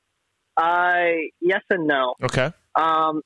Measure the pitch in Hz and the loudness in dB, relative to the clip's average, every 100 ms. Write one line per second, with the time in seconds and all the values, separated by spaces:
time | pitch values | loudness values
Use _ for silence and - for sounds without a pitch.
0 | _ _ _ _ _ - 165 175 180 175 | _ _ _ _ _ -2 0 2 2 2
1 | 175 165 151 - 175 196 - 190 156 139 | 0 -2 -4 -4 -2 -2 -2 -2 0 0
2 | 127 - 127 139 139 - _ - 160 160 | -2 -4 -4 -2 -2 -4 _ -2 0 2
3 | 160 156 | 0 -2